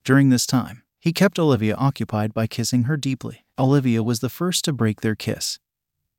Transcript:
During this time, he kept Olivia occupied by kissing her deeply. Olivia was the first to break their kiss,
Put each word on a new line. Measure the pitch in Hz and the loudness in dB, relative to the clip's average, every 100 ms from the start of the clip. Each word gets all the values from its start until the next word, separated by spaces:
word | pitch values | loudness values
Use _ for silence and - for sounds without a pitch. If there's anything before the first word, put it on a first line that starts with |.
During | - 135 139 | 2 6 6
this | 123 - | 4 2
time, | 127 - 110 _ _ | -2 -2 -12 _ _
he | 165 | -4
kept | 165 196 - | 2 0 2
Olivia | 160 120 107 | 2 2 0
occupied | 101 135 - 113 107 110 | 0 -2 -2 -4 -2 -2
by | 110 110 | -2 -4
kissing | - 113 127 | -4 -2 0
her | 120 156 | 0 -2
deeply. | 139 131 117 120 _ - | -4 -6 -10 -14 _ -2
Olivia | 131 143 131 113 | 2 2 2 0
was | 110 117 | 0 -2
the | 127 | -4
first | - 180 175 | -4 -4 -2
to | - | -4
break | 127 113 104 | 0 -2 0
their | 110 | -4
kiss, | 107 - 104 - - _ _ _ _ _ | -4 -6 -6 -8 -10 _ _ _ _ _